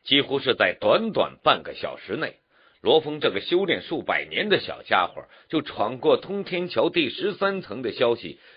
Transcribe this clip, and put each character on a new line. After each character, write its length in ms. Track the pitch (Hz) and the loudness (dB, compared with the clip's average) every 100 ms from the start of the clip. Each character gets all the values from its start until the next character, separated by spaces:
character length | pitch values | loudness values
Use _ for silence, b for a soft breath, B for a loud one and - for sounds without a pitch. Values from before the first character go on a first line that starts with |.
几 200 | - 139 | 2 2
乎 160 | 135 135 | 2 0
是 160 | 131 | 0
在 200 | 113 98 - | 2 2 2
短 320 | 104 165 226 | 4 4 2
短 240 | 139 78 67 | 0 -2 0
半 200 | 156 104 | 2 2
个 120 | 76 | 0
小 240 | 69 73 65 | -8 -8 -10
时 180 | - 117 | -8 -6
内， 220 | 143 - _ b b b | -8 -10 _ b b b
罗 200 | 101 156 | 4 4
峰 200 | 147 151 | 2 -2
这 100 | 131 | -2
个 100 | 95 | -2
修 240 | - 180 | 0 0
炼 180 | 196 110 | 2 -2
数 200 | - 160 | -4 -6
百 220 | 92 80 | -2 -2
年 240 | 73 82 202 | -2 -4 0
的 100 | 165 | 0
小 240 | - 65 | 0 -10
家 240 | - 101 90 | 0 2 2
伙 220 | - - b b | -2 -20 b b
就 140 | 156 | -4
闯 360 | - - 107 127 | -4 -4 -4 0
过 180 | 151 123 | 2 2
通 260 | - 202 | 0 -8
天 260 | 190 180 180 | -6 -6 -4
桥 220 | 113 151 | 0 0
第 200 | 180 135 | 2 -2
十 240 | - 190 | -2 -6
三 280 | 180 196 190 | -2 -2 -4
层 180 | - 107 | -8 -8
的 120 | 117 | -6
消 240 | - 120 117 | 0 2 2
息 240 | 85 - b | -4 -14 b